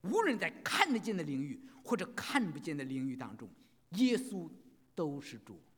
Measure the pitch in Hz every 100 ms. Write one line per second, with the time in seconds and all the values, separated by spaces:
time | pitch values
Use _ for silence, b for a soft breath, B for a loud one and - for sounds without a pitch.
0 | 180 392 415 220 170 - - - - 233
1 | 208 196 147 135 143 127 B B - 233
2 | 175 - - 277 202 147 165 147 131 131
3 | 131 127 117 107 107 - b b _ 180
4 | 254 233 - 196 160 - - - _ -
5 | 160 143 135 113 - 90 -